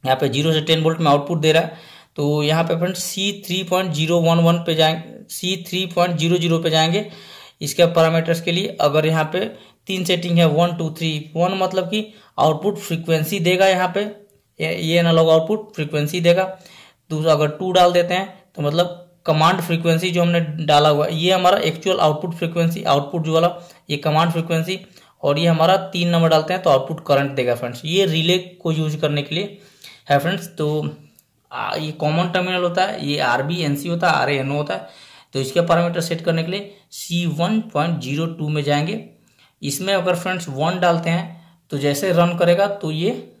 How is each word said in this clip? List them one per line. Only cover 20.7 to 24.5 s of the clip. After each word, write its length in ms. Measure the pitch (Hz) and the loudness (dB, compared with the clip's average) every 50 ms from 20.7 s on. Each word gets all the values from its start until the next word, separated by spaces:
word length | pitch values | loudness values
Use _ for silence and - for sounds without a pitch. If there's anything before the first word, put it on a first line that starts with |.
| 151 147 151 151 | 4 6 6 6
हुआ 160 | 147 147 151 | 4 4 0
है, 100 | - 165 | -2 -2
ये 160 | 156 165 180 | -2 0 2
हमारा 260 | 190 180 180 180 196 - | 2 4 4 4 4 4
एक्चुअल 420 | - 160 160 165 - 196 185 - | 2 -2 -4 -2 -2 -2 0 2
आउटपुट 340 | - 151 151 151 - 175 170 | 2 2 2 0 -4 -8 -6
फ्रीक्वेंसी, 500 | - 170 165 165 170 170 165 165 - - | -6 -6 -4 -2 0 0 0 0 -2 0
आउटपुट 400 | - 139 143 143 143 - 170 156 | 0 0 0 0 -2 -6 -4 -2
जो 100 | 160 160 | 0 2
वाला, 260 | 160 165 175 175 - - - - - _ - | 2 2 2 0 -2 -16 -20 -20 -20 _ -6
ये 80 | 151 143 | -6 -2
कमांड 340 | - 165 151 156 165 175 | -2 0 2 2 2 2
फ्रीक्वेंसी, 540 | 165 170 160 - | 0 -2 -2 -2